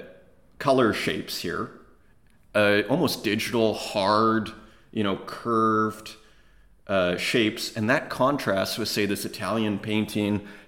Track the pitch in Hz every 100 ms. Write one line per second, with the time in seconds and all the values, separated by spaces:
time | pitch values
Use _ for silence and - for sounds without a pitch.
0 | - - - - - - 139 131 113 98
1 | - 78 - - 87 85 123 - - -
2 | - - _ _ - 104 104 104 104 131
3 | 147 - 110 107 - 117 110 104 - 107
4 | 98 104 110 110 101 - - - - 110
5 | 101 92 - - 120 113 110 107 107 104
6 | - - - - - - - - - 98
7 | 90 90 - 127 107 107 - 117 107 147
8 | - - 131 143 - 95 95 - 107 -
9 | 101 101 113 - 95 113 107 101 107 107
10 | 104 104 104 104 - -